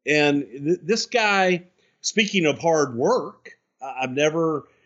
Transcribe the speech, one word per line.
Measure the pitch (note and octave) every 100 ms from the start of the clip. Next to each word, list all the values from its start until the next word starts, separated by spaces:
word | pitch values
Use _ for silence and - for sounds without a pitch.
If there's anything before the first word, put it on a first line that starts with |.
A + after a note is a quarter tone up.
| -
And | D3+ D3 C#3+
th-, | C#3 B2 C#3+ F3+
this | D3+ A3 -
guy, | B3 G#3+ G3 F#3 F3+ F3+ _ _ _
speaking | - - F#3+ G3 D#3+
of | B2
hard | E3 D#3+ C#3
work, | A#2 D3+ A#3+ D#3 - - - _ _
I, | C3+ B2+
I've | C3
never | B2+ D3+ D#3 E3 D3+ - _